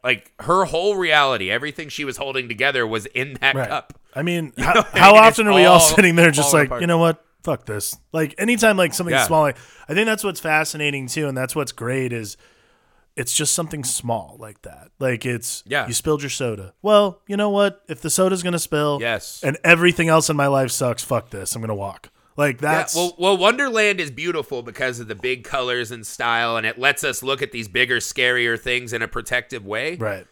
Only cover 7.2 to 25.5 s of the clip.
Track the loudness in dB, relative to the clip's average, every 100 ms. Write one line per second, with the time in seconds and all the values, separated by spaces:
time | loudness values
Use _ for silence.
7.2 | _ _ -6 -6 -6 -8 -8 -10 _ -4
8.2 | -4 -4 -2 2 2 4 0 -2 -2 0
9.2 | 2 4 2 0 -14 -20 -6 -2 0 -2
10.2 | -4 -6 -2 0 0 -4 -4 -4 -6 -4
11.2 | -4 -4 -4 -4 -6 -6 -4 -4 -4 -6
12.2 | -10 -14 _ _ _ _ _ _ _ -10
13.2 | -4 -2 -2 -4 -4 -8 -6 -6 -4 -6
14.2 | -6 -18 -20 -20 -20 -20 -20 _ -4 -2
15.2 | -4 -6 -8 -12 -6 -4 -2 -4 -2 -2
16.2 | -4 -6 -6 -6 -12 _ 2 4 4 -4
17.2 | _ -4 0 2 0 0 _ -8 -4 0
18.2 | 2 0 -2 -4 -2 -2 0 -2 -2 -4
19.2 | -8 -6 -6 -2 2 4 4 2 2 2
20.2 | 2 0 2 2 0 -2 -2 -4 -4 -6
21.2 | -6 -12 -10 -8 -8 -8 -8 -12 -20 _
22.2 | _ -4 -2 -2 -2 -2 -2 -2 -2 0
23.2 | 0 4 2 2 -2 0 0 -2 -6 -8
24.2 | -6 -4 -6 -8 -10 -6 -6 -6 -12 -8
25.2 | -6 -6 -6